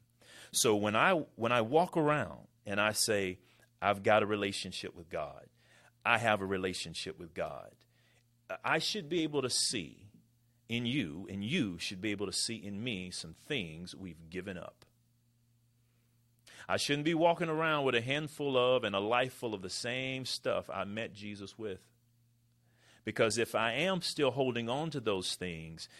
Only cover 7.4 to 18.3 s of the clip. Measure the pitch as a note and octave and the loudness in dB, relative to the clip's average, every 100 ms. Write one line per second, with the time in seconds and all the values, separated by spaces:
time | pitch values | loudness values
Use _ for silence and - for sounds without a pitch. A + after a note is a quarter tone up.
7.4 | D2+ C2+ G1+ - _ _ _ _ _ _ | -6 -6 -14 -20 _ _ _ _ _ _
8.4 | - F#2 B2 D#3 D#3 G#3+ D3 F3 D#3 D3 | -12 -6 0 0 0 -4 -2 0 0 0
9.4 | B2+ - - A#2 D2 - G2+ - _ _ | 0 0 0 -2 -6 -12 -20 -20 _ _
10.4 | _ _ - A#2 A#2+ C#3 F2+ D#2 F#2+ G2+ | _ _ -6 -4 0 -2 -2 -6 -8 -6
11.4 | G#2 F3 G#2+ E2+ - F#2+ G#2 G2+ G2 F#2 | -2 0 0 -2 -8 -4 -4 -2 -2 -2
12.4 | - A2+ F#2+ G2 B2 G2 F2+ - E2 D#2+ | -4 -4 -8 -6 -4 -4 -6 -10 -12 -14
13.4 | - C#3+ E2 D#2+ F2+ - F#2+ D#2+ E2 F2+ | -6 -6 -6 -8 -12 -12 -12 -12 -10 -8
14.4 | F#2+ F2 - - - _ _ _ _ _ | -8 -8 -12 -16 -20 _ _ _ _ _
15.4 | _ _ _ _ _ _ _ _ _ _ | _ _ _ _ _ _ _ _ _ _
16.4 | - - - F#2 - C#3+ D3 E3 E3+ E3+ | -20 -16 -2 0 2 0 2 4 4 4
17.4 | E3 D#3 D#3+ D3+ C3+ A#2+ A#2 C#3+ D3+ | 0 0 2 2 4 2 2 -2 -2